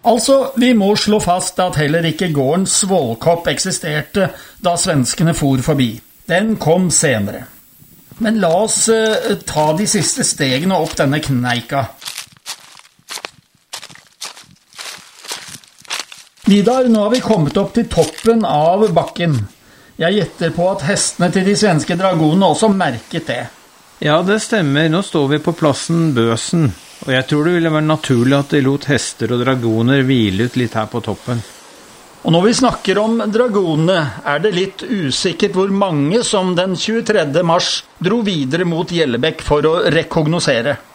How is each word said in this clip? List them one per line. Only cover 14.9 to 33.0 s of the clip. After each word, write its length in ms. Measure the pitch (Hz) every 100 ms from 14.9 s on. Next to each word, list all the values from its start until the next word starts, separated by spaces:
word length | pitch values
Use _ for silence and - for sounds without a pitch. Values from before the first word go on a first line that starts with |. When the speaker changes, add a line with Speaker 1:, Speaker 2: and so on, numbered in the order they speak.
| - - - - - - - - _ - - - - - _ -
Speaker 1:
Vidar, 400 | 202 202 262 254
nå 160 | 220
har 60 | 208
vi 80 | 247
kommet 360 | - 220 143 196
opp 140 | 196 -
til 120 | 226
toppen 560 | - 151 - 220 226
av 440 | 190 151 156 190 214 165
bakken. 400 | 147 - 170 131 98 - - - - -
Jeg 160 | 165 208
gjetter 340 | 175 - 165 160
på 80 | 180
at 160 | 185 139
hestene 400 | 202 - - 175
til 140 | 190
de 80 | 185
svenske 440 | 202 208 160 - 175
dragonene 580 | 190 170 156 170 190
også 180 | 151 220
merket 540 | 196 165 117 - 165 160
det. 160 | 123 120 - - _ - -
Speaker 2:
Ja, 220 | 151 156
det 180 | 180 214
stemmer. 480 | - 220 151 139 160
Nå 160 | 160
står 240 | 196 165 139
vi 100 | 147
på 80 | 151
plassen 600 | 160 156 131 - 170 160 123
Bøsen, 540 | 113 113 - 170 147 90 - -
og 80 | -
jeg 120 | 127 123
tror 180 | 151 156
det 80 | 175
ville 160 | 165
være 160 | 156 151
naturlig 480 | 156 - 123 120 139
at 160 | 139
de 80 | 151
lot 220 | 131 139 -
hester 420 | 147 - - 113
og 100 | 123
dragoner 600 | 123 131 117 110 117 139
hvile 440 | 131 131 107 95 123
ut 80 | 127
litt 160 | 120 120
her 120 | 107
på 120 | 120
toppen. 360 | 107 98 - 120 - - - - - - - -
Speaker 1:
Og 140 | -
når 80 | 165
vi 100 | 202 240
snakker 400 | 254 - - 202